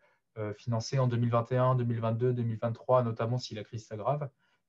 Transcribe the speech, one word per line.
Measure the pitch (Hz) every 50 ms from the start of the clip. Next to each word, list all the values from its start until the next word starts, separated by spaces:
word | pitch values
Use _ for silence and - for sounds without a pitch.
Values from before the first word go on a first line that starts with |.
| _ _ _ _ _ _ _ 113
euh, | 107 104 101
financer | - - 120 117 113 113 - - 135
en | 131
deux | 123 120
mille | 117 120 120
vingt | 117 120 117 - 127
et |
un, | 127 127 127 131
deux | 127 120
mille | 117 120 110
vingt-deux, | 113 113 113 113 123 127 127
deux | 120 117
mille | 113 113 107
vingt-trois, | - 117 113 - - - 127 127 123
notamment | 117 110 - 117 117 123 123
si | - - 120
la | 110 101
crise | - - 113 -
s'aggrave, | - - 110 101 120 143 147 147 131 - _ _ _ _ _ _